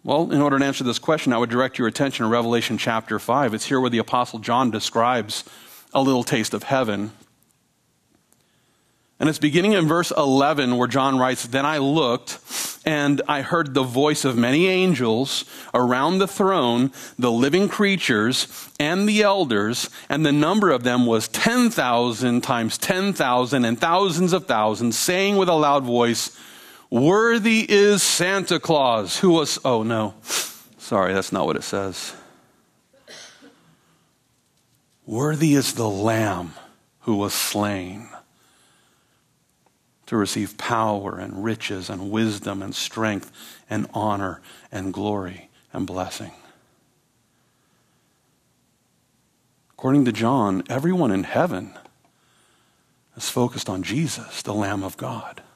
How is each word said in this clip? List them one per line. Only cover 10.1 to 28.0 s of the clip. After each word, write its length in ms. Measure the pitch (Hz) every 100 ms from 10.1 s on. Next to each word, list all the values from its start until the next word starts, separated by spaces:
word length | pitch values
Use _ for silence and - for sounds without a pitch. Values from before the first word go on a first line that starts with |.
eleven 600 | - 143 135 143 147 127 123
where 120 | 123
John 280 | 135 135 131
writes, 300 | 127 123 120
"Then 180 | 131
I 140 | 143 156
looked, 600 | 135 160 127 123 - - - - - -
and 380 | - 151 143 143 -
I 140 | 147
heard 320 | 127 170 151
the 100 | 135
voice 440 | 131 120 151 151 139
of 100 | 117
many 300 | 117 143 185
angels 800 | 185 185 139 120 110 135 - - - -
around 460 | 120 123 123 151 190
the 100 | 190
throne, 640 | - 196 190 123 120 135 - - -
the 140 | 123
living 380 | 117 135 175 202
creatures, 1000 | - 202 95 - 110 113 131 - - - -
and 300 | 147 180 208
the 140 | 208
elders, 680 | 208 196 147 104 104 123 - - -
and 160 | 143 156
the 60 |
number 380 | 147 151 208 196
of 120 | 127
them 240 | 123 123 120
was 220 | 113 -
ten 420 | - 226 247 240
thousand 720 | - 127 120 120 110 127 120
times 340 | - 123 117 -
ten 380 | - 185 196
thousand 500 | 185 139 123 123 135
and 160 | 117 120
thousands 540 | 170 180 196 156 180
of 100 | 180
thousands, 540 | - 113 110 107 117 -
saying 400 | - 180 196 202
with 100 | 185
a 60 |
loud 300 | 160 147 143
voice, 520 | 127 120 120 113 - - - - - - _
'Worthy 720 | 117 143 202 233 233 220 220 -
is 340 | 202 202 202